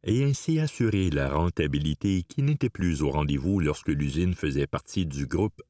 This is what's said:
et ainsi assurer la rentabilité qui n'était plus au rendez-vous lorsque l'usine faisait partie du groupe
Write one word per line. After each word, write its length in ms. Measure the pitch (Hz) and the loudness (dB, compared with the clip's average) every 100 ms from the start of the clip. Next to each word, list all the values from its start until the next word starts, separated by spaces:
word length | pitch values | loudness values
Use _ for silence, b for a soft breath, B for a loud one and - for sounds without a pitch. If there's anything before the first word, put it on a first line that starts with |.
et 180 | - 120 | 0 2
ainsi 380 | 139 131 - 160 | 2 0 0 0
assurer 500 | 151 - 113 101 92 | 0 0 2 2 2
la 180 | 71 67 | 0 0
rentabilité 920 | 76 85 - 76 73 76 73 101 92 | 2 0 0 0 0 0 0 0 0
qui 180 | - - | -2 -2
n'était 300 | 139 147 123 | 0 0 -2
plus 320 | - 90 73 | 0 0 0
au 80 | 71 | 0
rendez-vous 480 | 73 73 71 85 98 | 0 0 0 2 2
lorsque 300 | 73 73 - | 2 0 -2
l'usine 460 | 73 71 76 90 | 0 0 0 0
faisait 340 | 87 76 69 69 | 0 -2 -2 -2
partie 380 | - - 98 82 | -4 -4 -2 -2
du 200 | 69 65 | -2 -4
groupe 340 | 85 104 - | 0 -2 -4